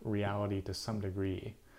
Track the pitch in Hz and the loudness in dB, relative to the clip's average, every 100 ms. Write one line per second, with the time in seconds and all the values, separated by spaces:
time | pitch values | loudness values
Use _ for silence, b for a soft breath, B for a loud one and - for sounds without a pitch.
0 | 113 104 101 104 101 98 95 95 - 107 | 0 2 2 2 2 0 0 -4 -2 -2
1 | 98 98 95 92 - - B | 0 2 0 0 -4 -12 B